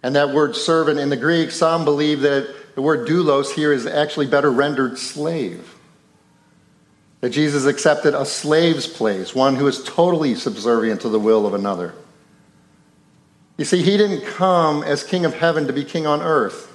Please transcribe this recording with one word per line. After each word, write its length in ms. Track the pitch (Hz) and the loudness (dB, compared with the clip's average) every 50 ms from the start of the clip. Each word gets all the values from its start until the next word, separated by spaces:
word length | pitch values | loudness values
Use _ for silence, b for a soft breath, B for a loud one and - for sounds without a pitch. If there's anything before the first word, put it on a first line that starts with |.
| - | -4
And 120 | 127 139 | 0 2
that 180 | 143 147 143 135 | 2 2 2 2
word 220 | 151 151 139 - | 2 2 2 0
servant 440 | - - - 165 160 160 143 147 143 | -4 -2 0 2 2 2 2 0 0
in 100 | 139 143 | 0 -2
the 80 | 143 | -2
Greek, 340 | 123 123 156 170 165 160 - | 0 0 0 2 2 0 -2
some 320 | - - 170 160 165 175 160 | -2 0 0 2 2 2 2
believe 380 | 147 147 143 151 151 151 143 | 0 2 2 2 0 0 2
that 540 | 135 143 143 139 135 - - - - - - | 2 2 2 2 -2 -4 -12 -16 -20 -14 -8
the 60 | - | -4
word 260 | 135 156 156 131 120 | 0 0 0 0 0
doulos 460 | 131 160 175 175 156 139 139 139 139 - | -2 0 0 2 2 2 2 0 -2 -4
here 200 | - 151 151 143 | -2 0 0 0
is 140 | 127 117 | 0 -2
actually 400 | 135 - 147 147 151 - 156 147 | -2 -2 -2 -2 -2 -2 -4 -2
better 240 | 131 147 143 139 147 | 0 0 2 2 2
rendered 460 | 123 123 143 147 147 127 135 123 127 | 2 2 0 0 0 -2 -2 -2 -4
slave. 760 | - - - - 151 147 160 170 160 123 90 87 87 - - - - _ _ _ _ _ _ _ _ _ _ _ _ _ _ _ _ _ _ _ _ _ _ _ _ _ _ _ _ | -8 -12 -12 -8 -6 -6 -4 -4 -4 -6 -6 -8 -12 -18 -20 -20 -20 _ _ _ _ _ _ _ _ _ _ _ _ _ _ _ _ _ _ _ _ _ _ _ _ _ _ _ _
That 100 | - 127 | -6 -4
Jesus 340 | 120 143 156 151 143 143 131 | 0 0 0 0 0 2 2
accepted 480 | 139 139 - - 160 147 147 - 156 143 | 0 0 2 2 2 2 4 2 0 2
a 120 | 143 135 | 2 -2
slave's 600 | - - - - 147 156 160 170 170 165 143 - | -4 -6 -6 0 2 2 4 4 4 2 0 -4
place, 460 | - - - 110 110 98 95 92 - - | -8 -6 -2 -2 -2 -2 -2 -6 -6 0
one 220 | 131 131 139 135 | 2 2 2 4
who 120 | 127 143 | 2 0
is 160 | 139 131 - - | 0 0 -2 -8
totally 520 | - - - 170 180 175 156 156 139 113 | -8 0 2 2 2 2 0 0 0 -2
subservient 680 | - - 135 104 104 101 117 117 117 110 113 107 95 | -2 -4 -6 -6 -2 0 0 2 2 2 0 -2 -2
to 80 | - 120 | -4 -2
the 100 | 107 110 | -2 0
will 280 | 104 110 110 110 104 | 2 4 4 4 2
of 80 | 104 98 | 0 -2
another. 400 | 101 101 101 98 87 90 82 - - - _ _ _ _ _ _ _ _ _ _ _ _ _ _ _ _ _ _ _ _ _ _ _ _ _ _ _ _ _ _ | -2 -2 -4 -4 -4 -6 -10 -12 -16 -20 _ _ _ _ _ _ _ _ _ _ _ _ _ _ _ _ _ _ _ _ _ _ _ _ _ _ _ _ _ _
You 80 | - 156 | -8 -2
see, 160 | - - 180 | 0 0 2
he 160 | 160 185 202 | 2 2 4
didn't 260 | 202 208 202 190 147 - | 4 2 2 0 -4 -6
come 600 | - - - 180 190 180 175 165 156 151 147 147 | -10 -4 0 0 2 4 4 2 2 0 -2 -2
as 200 | - 147 - - | -2 -4 -4 -2
King 220 | - - 185 175 | -4 -2 0 0
of 80 | 156 - | -2 -2
Heaven 320 | - 170 170 160 160 147 | 0 0 0 0 0 -2
to 80 | 127 127 | -2 -4
be 100 | 143 143 | -6 -6
king 220 | - - 170 156 | -6 -6 -4 -2
on 160 | 151 147 151 | 0 -2 0
earth. 500 | 170 165 156 143 113 95 - - - - - | 0 0 0 0 0 -2 -6 -12 -18 -20 -20